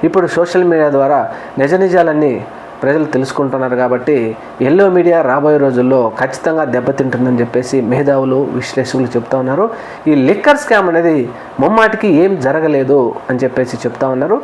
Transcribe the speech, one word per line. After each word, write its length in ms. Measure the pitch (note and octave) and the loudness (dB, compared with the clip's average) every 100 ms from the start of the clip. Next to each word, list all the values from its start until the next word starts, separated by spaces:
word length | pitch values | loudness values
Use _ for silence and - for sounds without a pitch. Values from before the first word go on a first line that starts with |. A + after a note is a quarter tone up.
| E3+ | 0
ఇప్పుడు 200 | F#3+ E3+ E3 | 0 0 0
సోషల్ 320 | E3+ F#3 F3+ | 0 2 2
మీడియా 200 | D#3+ D3+ C#3 | 2 2 2
ద్వారా 240 | C#3 C#3+ A2+ - - - | 2 0 -2 -8 -12 -2
నిజ 120 | C#3 F#3 F#3+ | 0 2 2
నిజాలన్నీ 480 | F3+ E3 D3+ D3 A2 G#2 - - - | 2 2 2 0 -2 -8 -14 -18 -6
ప్రజలు 240 | C3 D3+ D3+ | -2 0 0
తెలుసుకుంటున్నారు 600 | C3 C3 - C#3 C3 C3 B2 | -2 -2 -4 -4 -2 -2 -2
కాబట్టి, 340 | B2+ B2 B2 C#3+ A2+ A2 - - C3 | 0 0 0 0 0 -6 -14 -4 0
ఎల్లో 180 | E3+ G3 F3+ | 4 4 4
మీడియా 240 | F3 E3 C#3 | 4 2 2
రాబోయే 300 | C3+ D3 D3+ | 0 2 2
రోజుల్లో 380 | C#3 B2 B2+ C3+ A2+ G#2 | 2 2 2 2 0 -2
ఖచ్చితంగా 440 | C3 - E3+ D#3+ D3 | -4 -2 -4 -2 -2
దెబ్బతింటుందని 680 | B2 C3+ C3+ C3 B2 B2+ A#2+ | -2 -2 -2 -2 0 0 0
చెప్పేసి 360 | A#2 B2 B2 C3+ A#2 | 0 -2 -2 -2 0
మేధావులు, 480 | B2+ C#3+ C3+ C3 C3 C#3 B2+ | 0 0 0 0 0 -2 -4
విశ్లేషకులు 520 | - - B2 - B2 A#2+ | -4 -4 -4 -2 -2 -2
చెప్తా 200 | A#2 C3+ | -2 -4
ఉన్నారు. 220 | B2+ C#3 A3 - - - - | -2 -2 -2 -4 -14 -6 0
ఈ 60 | D3 C3 | 2 2
లిక్కర్ 340 | G#3 D4 C#4 | 2 2 2
స్కామ్ 260 | - A3 F#3 | 2 0 2
అనేది 260 | E3 E3+ D#3 A#2+ - - - | 2 2 0 -2 -8 -14 -2
ముమ్మాటికి 460 | C#3+ A3 A3 A3 G#3+ D3+ | 2 4 2 2 2 4
ఏం 100 | F#3+ F#3+ C3 | 4 2 0
జరగలేదు 540 | D3+ D#3+ C#3+ C3 C#3+ A#2 - - | 0 0 0 2 2 2 -4 -6
అని 120 | B2+ | -2
చెప్పేసి 340 | C3 B2 B2 A#2+ B2 | -2 -2 -4 -4 -6
చెప్తా 220 | - C3 B2+ | -4 -2 -2
ఉన్నారు. 220 | D3+ A#3+ | 0 -2